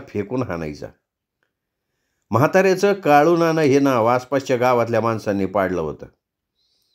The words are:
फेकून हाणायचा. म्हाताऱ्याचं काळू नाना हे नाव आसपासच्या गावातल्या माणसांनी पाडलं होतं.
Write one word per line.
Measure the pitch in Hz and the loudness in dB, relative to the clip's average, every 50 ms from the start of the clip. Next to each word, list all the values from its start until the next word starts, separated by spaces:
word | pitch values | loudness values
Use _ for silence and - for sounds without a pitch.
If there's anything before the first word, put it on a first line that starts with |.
| 135 - | -2 -6
फेकून | - 104 98 101 123 131 120 | -8 -8 -8 -6 -6 -8 -6
हाणायचा. | 92 87 85 80 76 73 67 65 - - _ _ _ _ _ _ _ _ _ _ _ _ _ _ _ _ _ _ _ _ _ _ _ _ _ _ - | -6 -6 -8 -8 -10 -10 -12 -16 -18 -20 _ _ _ _ _ _ _ _ _ _ _ _ _ _ _ _ _ _ _ _ _ _ _ _ _ _ -4
म्हाताऱ्याचं | 101 113 143 151 - 185 190 190 185 185 196 202 196 | 0 0 0 2 2 2 2 2 2 2 2 0 0
काळू | 202 - 147 - 147 170 165 175 165 | 0 0 4 4 4 6 4 2 2
नाना | 165 165 160 160 | 2 0 0 2
हे | 156 135 135 139 | 2 2 2 2
नाव | 139 139 131 117 110 | 2 2 2 2 2
आसपासच्या | 117 123 123 - - 139 135 135 - 131 117 | 2 0 0 -2 -4 -6 -6 -2 -2 -2 0
गावातल्या | 123 127 127 120 117 113 117 110 | 2 2 2 2 0 0 0 -2
माणसांनी | 110 117 113 107 - 110 98 101 95 | 0 0 -4 -4 -4 -4 -4 -2 -4
पाडलं | 92 95 101 95 92 92 87 | -2 -2 -2 -2 -2 -2 -4
होतं. | 80 76 69 - 65 - _ _ _ _ _ _ _ _ _ _ _ _ _ _ _ _ _ | -4 -6 -8 -12 -16 -20 _ _ _ _ _ _ _ _ _ _ _ _ _ _ _ _ _